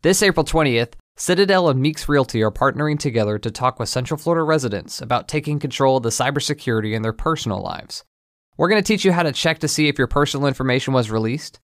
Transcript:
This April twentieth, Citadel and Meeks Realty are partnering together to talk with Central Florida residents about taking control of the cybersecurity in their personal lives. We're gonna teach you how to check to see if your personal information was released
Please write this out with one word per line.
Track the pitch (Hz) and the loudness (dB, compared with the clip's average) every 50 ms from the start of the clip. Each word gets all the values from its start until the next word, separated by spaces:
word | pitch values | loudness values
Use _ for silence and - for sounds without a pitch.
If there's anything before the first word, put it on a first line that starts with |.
| - | 2
This | 165 - - | 2 2 4
April | 214 196 175 - 156 | 2 2 2 2 0
twentieth, | - - 160 156 139 120 117 120 - - - _ _ _ | 2 2 2 2 4 2 2 0 -2 -6 -20 _ _ _
Citadel | - - - 180 175 202 196 196 185 175 156 | -6 -2 0 2 2 4 4 4 4 4 2
and | 131 131 | 2 2
Meeks | 131 151 156 - - | 0 0 -2 -2 -2
Realty | - 147 143 131 - - 113 110 | 2 2 2 2 2 0 0 0
are | 107 | 0
partnering | - - 131 135 - - 147 151 151 147 | 2 2 0 0 2 0 -2 -2 -2 -2
together | - 147 113 117 107 104 104 104 | -2 -2 0 0 0 0 -2 -4
to | - 117 | -6 -6
talk | 98 - 127 127 127 - | -6 -2 -2 -2 -2 -2
with | 117 - | -6 -4
Central | - 127 127 - 156 151 | -4 -4 -4 -4 -6 -4
Florida | - 170 170 165 160 | -2 -2 0 0 2
residents | 151 156 156 131 117 101 - - - - - | 2 0 0 0 -2 -4 -6 -8 -10 -14 -14
about | - 113 151 - - | -4 -4 -4 -4 -2
taking | - - 151 151 151 147 | -4 -6 -4 -4 -2 -4
control | 143 - 135 - - 139 135 131 | -4 -4 -6 -2 2 2 2 2
of | 131 117 | 2 0
the | 117 | -2
cybersecurity | - - 123 131 143 143 - - 147 147 - 127 113 110 107 107 110 | -2 0 -2 -2 -2 -2 -4 -4 -6 -4 -2 -2 -2 2 2 2 2
in | 113 | 2
their | 110 110 | -2 -4
personal | 107 - - 160 160 147 - 117 95 98 | -4 -2 -2 -2 -2 -2 -2 -4 -4 -4
lives. | 92 85 85 - - - - - - _ _ _ _ _ _ _ _ _ _ | -4 -6 -8 -10 -12 -14 -16 -16 -16 _ _ _ _ _ _ _ _ _ _
We're | - 160 175 | 0 2 4
gonna | 214 214 190 | 4 2 4
teach | - 220 196 - | 2 0 2 4
you | 190 175 | 2 4
how | 175 170 | 4 2
to | 151 | 0
check | 127 - - 165 156 - | -2 0 0 0 0 0
to | 156 | -2
see | 147 - - 151 | -2 0 2 2
if | 147 143 | 2 2
your | 143 127 | 0 0
personal | - - 143 147 - - 139 143 | 0 2 0 0 0 0 0 0
information | 143 135 - 131 131 123 123 - - 135 | -2 0 0 -2 0 0 0 0 0 0
was | 127 117 107 | 0 0 0
released | 110 110 110 113 123 147 - - _ _ _ _ | -2 -2 -2 -2 -4 -6 -8 -14 _ _ _ _